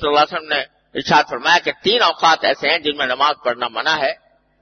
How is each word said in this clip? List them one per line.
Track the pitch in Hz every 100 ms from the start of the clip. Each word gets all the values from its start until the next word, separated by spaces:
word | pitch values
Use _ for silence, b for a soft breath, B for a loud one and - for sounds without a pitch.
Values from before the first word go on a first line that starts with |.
صلی | 151
اللہ | 147
علیہ | 151 175
وسلم | 156
نے | 147 131 _ _
ارشاد | 156 - 160 -
فرمایا | 123 143 175
کہ | 156 -
تین | 185 240
اوقات | 190 165 165 160
ایسے | - 139 143
ہیں | 165
جن | 147 147
میں | 135
نماز | 127 143 147
پڑھنا | 127 120 120
منع | 113 135 156
ہے، | 139 165 _ _ _ _